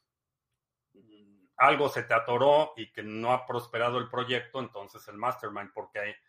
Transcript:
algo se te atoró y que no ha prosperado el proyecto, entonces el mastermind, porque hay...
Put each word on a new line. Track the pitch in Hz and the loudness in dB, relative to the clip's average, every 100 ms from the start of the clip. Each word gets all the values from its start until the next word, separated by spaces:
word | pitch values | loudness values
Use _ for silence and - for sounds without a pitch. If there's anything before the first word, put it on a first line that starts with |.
| _ _ _ _ _ _ _ _ _ _ 113 107 101 101 _ - | _ _ _ _ _ _ _ _ _ _ _ _ _ _ _ 4
algo | 135 147 139 | 6 6 2
se | 127 | 0
te | 113 | 0
atoró | 113 120 120 135 147 151 - | 0 2 2 6 6 4 -4
y | 110 | -14
que | - | -12
no | 104 110 113 | -10 -4 0
ha | 123 123 | 0 -2
prosperado | 120 - 113 120 123 | -8 -6 -2 -2 -2
el | 120 | -4
proyecto, | 120 123 123 - 131 | -6 -4 -4 -4 -10
entonces | 123 104 101 104 - | -10 -12 -16 -18 -18
el | 104 | -6
mastermind, | 120 - 110 101 101 | -4 -4 -8 -10 -12
porque | - 98 107 | -12 -12 -8
hay... | 104 107 | -8 -10